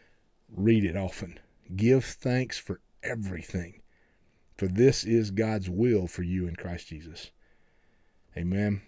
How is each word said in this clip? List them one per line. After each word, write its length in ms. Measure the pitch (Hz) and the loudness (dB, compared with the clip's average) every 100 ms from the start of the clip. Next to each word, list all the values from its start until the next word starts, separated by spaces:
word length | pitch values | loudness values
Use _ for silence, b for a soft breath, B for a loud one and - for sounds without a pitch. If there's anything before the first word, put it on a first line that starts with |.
| b b b b _ | b b b b _
Read 340 | 107 104 113 | -2 4 4
it 120 | 95 85 | 4 0
often. 440 | 92 - 87 85 - _ - 92 | -4 -6 -12 -14 -20 _ -12 0
Give 280 | 113 131 | 4 4
thanks 540 | 123 - 131 127 127 - | 2 -6 -2 -2 -2 -8
for 220 | - 92 _ _ | -8 -10 _ _
everything, 800 | - 113 98 87 80 92 85 - - _ _ _ _ _ _ - | -8 -6 -6 -8 -6 -8 -8 -12 -20 _ _ _ _ _ _ -4
for 100 | 95 | -2
this 360 | 95 127 127 | 6 6 6
is 280 | 101 117 107 | 2 2 2
God's 380 | 95 110 110 92 | 0 0 0 -2
will 360 | 90 120 107 90 | 0 4 4 0
for 180 | - | -4
you 240 | 87 92 87 | -2 -2 -2
in 80 | 80 | -6
Christ 320 | 87 87 - | -8 -10 -10
Jesus. 440 | 78 78 78 - _ _ _ _ _ _ _ _ _ _ - | -14 -14 -16 -18 _ _ _ _ _ _ _ _ _ _ -6
Amen. 440 | 85 95 104 104 | -2 0 0 -2